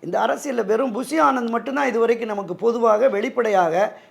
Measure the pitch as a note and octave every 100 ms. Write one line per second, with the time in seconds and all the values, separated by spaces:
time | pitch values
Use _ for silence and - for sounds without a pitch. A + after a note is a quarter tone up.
0 | E3 F3+ A3+ C#4+ C#4+ B3 G3 A3 C4 A3
1 | C4 D#4+ D4 B3+ A#3 A#3 A#3 C#4 C4+ A3+
2 | A#3 A#3 A3+ G3+ F3+ F3 A3+ A#3+ A3+ G#3+
3 | C4 G3+ A#3+ B3 A3 F#3+ E3+ E3+ G#3+ -
4 | -